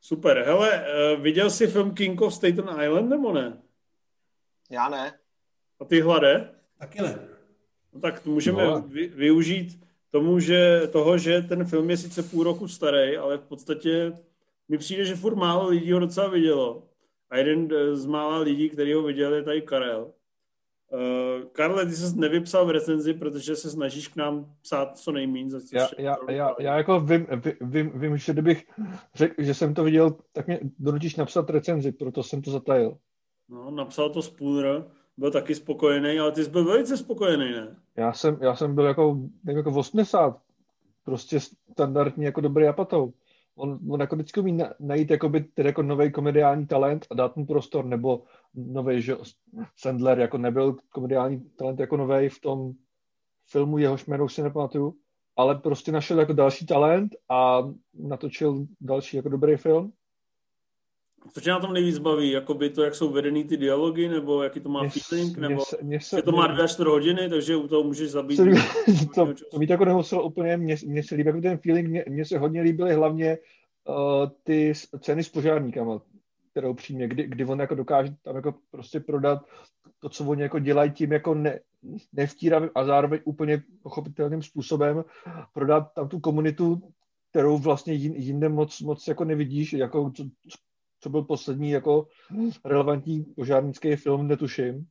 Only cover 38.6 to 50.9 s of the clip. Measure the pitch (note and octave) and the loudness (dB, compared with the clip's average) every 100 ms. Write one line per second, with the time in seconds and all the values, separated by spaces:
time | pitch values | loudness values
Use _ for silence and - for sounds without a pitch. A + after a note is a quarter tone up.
38.6 | D3+ C#3+ C#3+ C#3 D#3 C#3+ C3 - E3+ C#3+ | -2 2 2 4 2 2 -6 -12 -6 -4
39.6 | D3+ C#3 C#3 G#3+ G#3 G3 D3+ A#2 _ _ | -2 -2 -2 0 2 4 4 2 _ _
40.6 | _ _ _ _ - B2+ - D3 - - | _ _ _ _ -8 -8 -2 -4 -4 -18
41.6 | _ - C#3 C#3 C#3+ - D3 C#3+ D3 C#3+ | _ -2 0 2 0 0 -4 0 0 4
42.6 | D3+ D3 F#3 E3+ C3 - _ _ _ - | 4 4 0 0 0 -4 _ _ _ -10
43.6 | C#3 C#3 C#3+ C#3+ C#3 D#3 D3+ - F#3+ E3+ | -8 -8 -6 -4 -2 -4 -4 -2 0 0
44.6 | D#3 - D3 D3 D3+ D3+ D#3 D3+ D3+ - | -2 -6 -4 0 2 2 2 0 -2 -2
45.6 | C#3+ C#3+ C#3+ C#3+ D3 D3 D3 C#3+ D3 C#3+ | 0 0 -2 2 2 2 0 4 4 2
46.6 | D3 D3 C3+ D3+ - B2 B2+ D#3 C#3 D3 | 0 0 0 0 -6 -2 -2 -2 -2 -2
47.6 | - D3+ C3 B2 B2 B2 - _ _ B2+ | -2 -6 -4 -2 -2 -2 -4 _ _ -14
48.6 | B2 C3 C3 B2 A#2 C3 - _ _ - | -10 -6 -2 -2 -2 -6 -8 _ _ -16
49.6 | A3+ _ C3 B2+ B2+ B2 A#2 C3 A#2+ A#2+ | -16 _ -6 0 4 4 4 0 -2 2
50.6 | C3+ C3 _ | 0 0 _